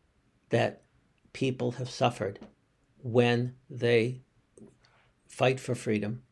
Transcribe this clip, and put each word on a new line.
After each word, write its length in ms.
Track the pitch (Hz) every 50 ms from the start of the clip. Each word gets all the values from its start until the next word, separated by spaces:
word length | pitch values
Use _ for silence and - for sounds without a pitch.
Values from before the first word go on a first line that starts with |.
| _ _ _ _ _ _ _ _ _ _
that 300 | - 120 117 - - - _ _ _ _ _ _ _ _ _ _ -
people 400 | - 135 131 127 127 123 123 123
have 180 | - 127 127
suffered 480 | - - 131 117 - - 107 98 104 - - - _ _ _ _ _ _ _ _ _ _ -
when 520 | 123 110 123 120 120 120 120 123 123 - - _ _
they 540 | 143 120 117 117 120 117 110 127 127 127 - _ _ _ _ _ _ - - - _ _ _ _ _ _ _ _ _ _ _
fight 340 | _ - - 131 131 131 131
for 140 | - - 127
freedom 480 | - - 113 110 107 104 104 120 - - _